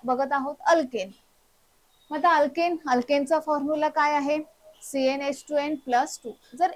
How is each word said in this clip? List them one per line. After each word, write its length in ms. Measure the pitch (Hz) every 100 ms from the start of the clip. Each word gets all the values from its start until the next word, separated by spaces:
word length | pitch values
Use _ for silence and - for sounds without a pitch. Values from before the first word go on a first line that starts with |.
बघत 280 | 240 254 269
आहोत 240 | 285 269 302 -
अल्केन. 440 | 330 254 220 190 - _ _ _ _ _ _ _ _ -
मग 60 | 302
आता 180 | 339 311
अल्केन, 400 | 294 330 349 320 285
अल्केनचा 500 | 247 247 285 277 311
फॉर्म्युला 500 | 311 294 277 311 302
काय 240 | 302 294
आहे? 260 | 294 277 302 302 _ - -
सीएनएच 640 | - 277 262 277 277 277 -
टू 60 | 294
एन 200 | 294 302
प्लस 440 | 254 247 311 -
टू. 60 | - - _ 254
जर 140 | 359